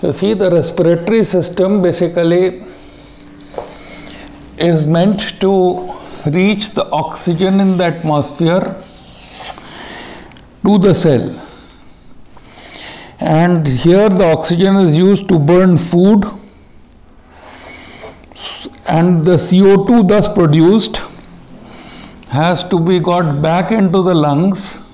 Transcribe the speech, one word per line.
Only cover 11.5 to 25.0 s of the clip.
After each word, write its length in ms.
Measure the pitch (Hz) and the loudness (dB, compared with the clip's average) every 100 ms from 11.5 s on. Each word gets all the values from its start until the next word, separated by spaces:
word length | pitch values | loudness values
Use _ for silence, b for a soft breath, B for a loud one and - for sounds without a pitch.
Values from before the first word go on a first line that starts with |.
| B B B B B B - - - B B B B B B B B | B B B B B B -20 -20 -20 B B B B B B B B
And 480 | 170 156 175 175 147 | 0 2 2 2 0
here 400 | 127 165 185 214 | 0 2 4 4
the 160 | 185 | 2
oxygen 500 | 175 156 - 175 190 196 | 2 0 -2 0 2 4
is 200 | 180 151 | 4 4
used 300 | 185 196 196 | 4 2 2
to 100 | 165 | 0
burn 400 | 147 175 185 170 | 4 4 4 2
food, 460 | - 175 190 214 196 - - - - - - - - - - B B B B B B B B B B - - - - - - | 0 2 4 4 0 -8 -20 -20 -20 -20 -20 -20 -20 -20 -20 B B B B B B B B B B -20 -18 -16 -18 -16 -4
and 380 | 160 175 175 | 0 2 2
the 140 | 160 175 | 2 0
C 240 | - 180 | 2 4
O 240 | 196 196 196 | 6 4 4
two 160 | 240 | 4
thus 260 | 190 208 208 | 4 2 2
produced 720 | - - 151 165 214 - - - - - - - - B B B B B B B | 2 2 4 4 4 0 -6 -12 -18 -20 -20 -20 -20 B B B B B B B
has 320 | 131 165 180 | -2 0 -2
to 160 | - 185 | -2 -2
be 180 | 165 185 | 0 0
got 440 | 165 175 160 143 | 0 0 -2 -2
back 280 | 156 170 180 | -2 -2 0
into 320 | 220 190 190 | 0 0 0
the 120 | 180 | 2
lungs 640 | 175 147 143 185 190 - - - - | 2 2 0 0 -2 -8 -14 -20 -20